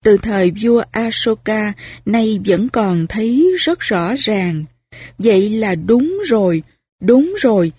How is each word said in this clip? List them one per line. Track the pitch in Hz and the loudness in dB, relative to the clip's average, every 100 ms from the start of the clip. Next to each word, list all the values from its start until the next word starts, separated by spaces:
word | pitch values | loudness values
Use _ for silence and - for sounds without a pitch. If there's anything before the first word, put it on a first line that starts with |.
Từ | 220 202 | 4 2
thời | 226 202 180 185 | 2 0 -2 0
vua | 226 233 - | 0 0 0
Ashoka, | 220 226 - 240 220 - 214 214 202 - - - | -6 -4 -2 -2 -2 -2 -2 -4 -8 -16 -12 -2
nay | 226 220 208 - | 0 0 -2 0
vẫn | 180 240 | 0 0
còn | 240 202 170 165 | 0 0 0 -2
thấy | 220 226 247 349 370 | -4 -2 2 2 2
rất | - 349 | -2 -4
rõ | - 190 170 269 | -2 -2 -2 -4
ràng. | 240 208 180 160 151 _ _ - - - | -2 -2 -2 -4 -8 _ _ -20 -20 -2
Vậy | 220 196 208 | 2 4 2
là | 220 214 175 | -2 -2 -4
đúng | 175 240 294 381 381 | 2 2 2 -4 -2
rồi, | 220 190 165 - _ _ _ | 0 2 0 -6 _ _ _
đúng | 185 247 320 403 | 2 2 2 0
rồi | 269 208 170 | 0 2 0